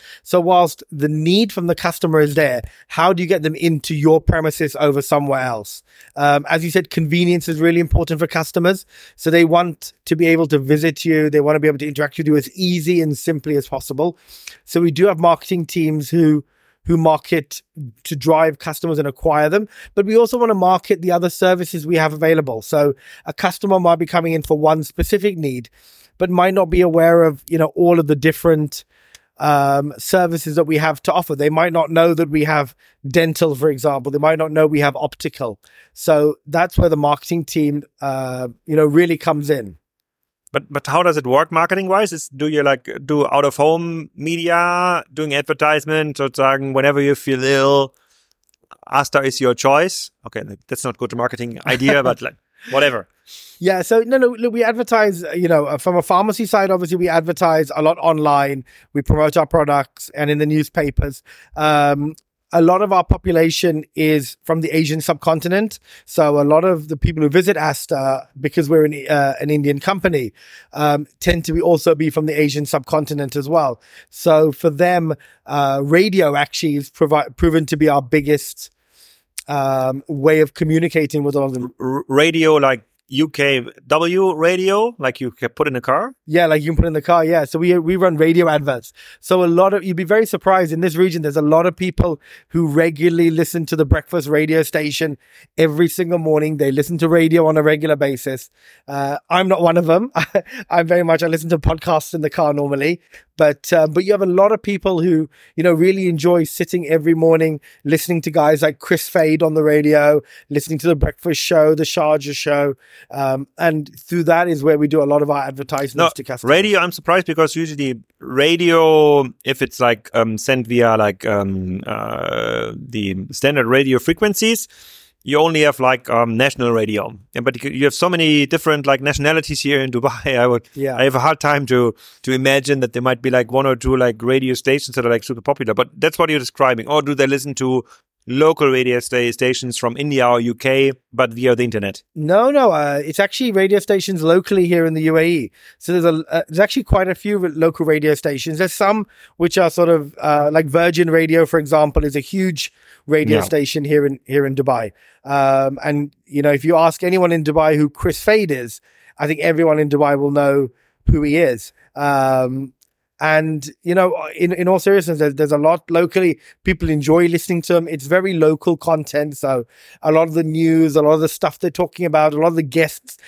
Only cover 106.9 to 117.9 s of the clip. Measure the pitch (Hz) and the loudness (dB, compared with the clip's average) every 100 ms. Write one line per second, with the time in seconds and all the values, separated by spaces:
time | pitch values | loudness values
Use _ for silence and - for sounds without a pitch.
106.9 | 160 151 165 165 160 160 151 - _ 143 | 0 2 2 4 2 2 -4 -10 _ -2
107.9 | 156 - 175 156 156 151 156 156 143 - | -2 0 -4 -2 0 2 2 0 -2 -2
108.9 | 170 - 185 160 156 160 156 156 151 147 | -2 0 0 2 2 0 2 2 2 4
109.9 | 151 147 151 - - - 147 - 156 165 | 4 4 2 0 -14 -8 -6 -4 -2 0
110.9 | 156 151 - 175 151 - 170 151 156 156 | 0 -2 -4 -6 -4 0 2 4 2 0
111.9 | - 151 151 143 139 147 143 143 135 _ | 0 0 0 -2 -8 -2 0 0 -4 _
112.9 | - - 139 135 131 139 - 170 156 143 | -20 -16 -6 -4 -4 -6 -4 -2 -2 -4
113.9 | 127 - 175 165 170 175 151 143 151 147 | -14 -6 -2 2 2 2 0 2 2 2
114.9 | 151 143 147 147 143 135 135 135 139 139 | 0 2 2 0 -2 -4 -10 -8 -6 -4
115.9 | 135 170 - 135 127 117 160 208 196 175 | 0 0 -2 -10 -6 0 2 2 0 -2
116.9 | - 160 180 175 160 160 160 165 147 139 | -4 0 0 0 0 0 -2 -6 -6 -6